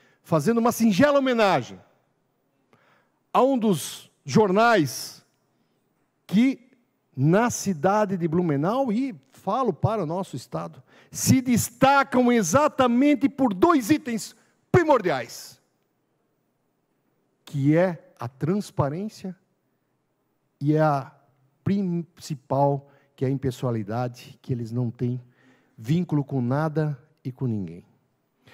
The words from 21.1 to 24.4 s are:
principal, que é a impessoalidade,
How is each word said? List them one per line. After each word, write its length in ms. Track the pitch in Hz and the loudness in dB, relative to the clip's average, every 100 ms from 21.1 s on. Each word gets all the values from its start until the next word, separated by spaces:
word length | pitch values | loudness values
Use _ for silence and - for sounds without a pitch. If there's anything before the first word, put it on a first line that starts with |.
| _ _ _ _ _ | _ _ _ _ _
principal, 1300 | - 202 185 170 160 _ - 147 _ 135 143 139 - _ _ _ | -4 -2 -2 -4 -8 _ -14 -14 _ 0 0 0 -6 _ _ _
que 80 | 131 | -4
é 20 | |
a 40 | |
impessoalidade, 1080 | 135 135 120 127 117 98 113 123 120 - - | -2 -4 -4 -4 -4 -4 -6 -6 -10 -20 -20